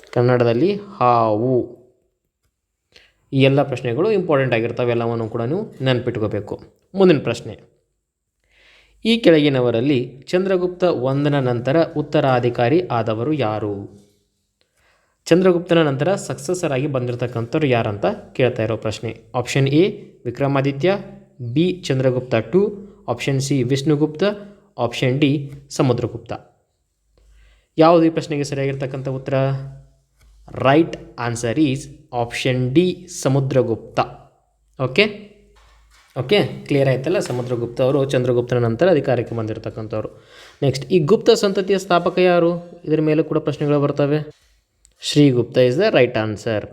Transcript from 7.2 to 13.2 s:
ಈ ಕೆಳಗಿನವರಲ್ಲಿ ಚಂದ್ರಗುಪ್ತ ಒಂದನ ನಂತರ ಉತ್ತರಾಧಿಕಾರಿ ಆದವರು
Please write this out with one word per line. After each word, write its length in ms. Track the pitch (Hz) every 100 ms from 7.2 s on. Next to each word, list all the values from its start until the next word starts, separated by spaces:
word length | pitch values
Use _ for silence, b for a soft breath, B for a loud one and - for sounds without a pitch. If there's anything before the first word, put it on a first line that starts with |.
| 120 113 113 - _ _ _ _ _ _ _ _ b b b b b b 220
ಈ 120 | 233
ಕೆಳಗಿನವರಲ್ಲಿ 1040 | 208 156 147 135 123 113 135 123 127 - -
ಚಂದ್ರಗುಪ್ತ 560 | 185 190 185 180 180
ಒಂದನ 560 | 180 131 131 139 147 143
ನಂತರ 440 | 123 120 127 160 160 151
ಉತ್ತರಾಧಿಕಾರಿ 920 | 147 156 139 123 120 120 120 170 180
ಆದವರು 460 | 120 110 110